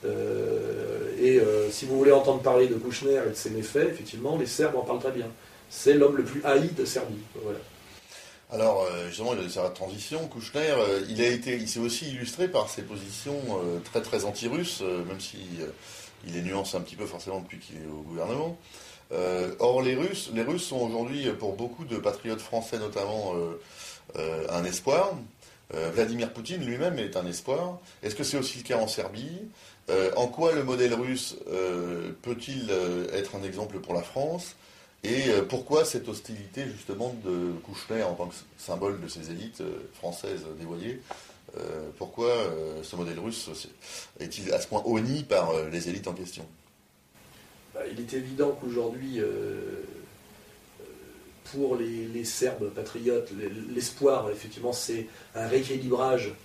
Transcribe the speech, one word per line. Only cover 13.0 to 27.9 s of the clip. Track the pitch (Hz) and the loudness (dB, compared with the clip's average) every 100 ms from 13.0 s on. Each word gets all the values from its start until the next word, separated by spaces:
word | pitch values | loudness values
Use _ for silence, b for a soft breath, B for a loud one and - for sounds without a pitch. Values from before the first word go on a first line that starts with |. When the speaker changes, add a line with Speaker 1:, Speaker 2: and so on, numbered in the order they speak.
| 98 107 143 143 | -10 -10 -6 -4
Speaker 2:
euh, | 127 98 87 87 | -2 -2 0 -2
très, | 85 117 | -2 -2
très | 107 110 | 0 -2
anti-russes, | 101 104 117 147 175 - | -2 -4 -2 -2 -2 -2
euh, | 95 90 | -2 -2
même | 87 95 | -4 -6
si, | - - 92 87 | -10 -12 -10 -8
euh, | 78 - B B B B - | -8 -10 B B B B -8
il | |
les | 85 | -4
nuance | 87 98 95 | -2 -2 -2
un | 92 | -4
petit | 87 87 | -6 -8
peu | |
forcément | 101 85 95 95 | -8 -8 -6 -6
depuis | 90 87 | -6 -14
qu'il | - 78 | -14 -12
est | 78 | -10
au | 76 | -10
gouvernement. | 76 82 85 120 160 170 B B B B - | -8 -6 -2 -2 -4 -6 B B B B -6
Euh, | 90 90 90 92 - | -2 0 0 -2 4
or, | 123 127 | 4 6
les | 127 131 | 4 2
Russes, | 175 190 - | 0 -2 -4
les | 113 | -2
Russes | 113 175 | 0 -2
sont | - 131 | -2 -2
aujourd'hui, | 117 113 117 143 131 | 0 0 -2 -2 -2
euh, | |
pour | 104 104 98 | -2 -4 -4
beaucoup | 120 120 | -6 -6
de | 151 110 | -6 0
patriotes | 98 101 117 110 | 0 -2 -4 -6
français | - 117 110 117 | -2 -2 -2 -4
notamment, | 107 101 98 107 101 | -4 -2 -2 -2 -2
euh, | 90 85 85 B B B B - - | -2 -2 -6 B B B B -12 -6
euh, | 80 80 80 | -2 -2 0
un | 87 | 0
espoir. | 90 92 - 151 196 156 110 - b b _ | 0 0 4 4 4 0 -10 -18 b b _
Euh, | 80 82 | -4 -2
Vladimir | 85 113 117 117 | 2 2 2 -4
Poutine | 120 113 180 | -6 -8 -6
lui-même | 127 120 170 156 | -4 0 0 0
est | 101 95 | -2 -2
un | 87 | -4
espoir. | 85 - 139 180 180 B | -6 -2 -2 -2 -6 B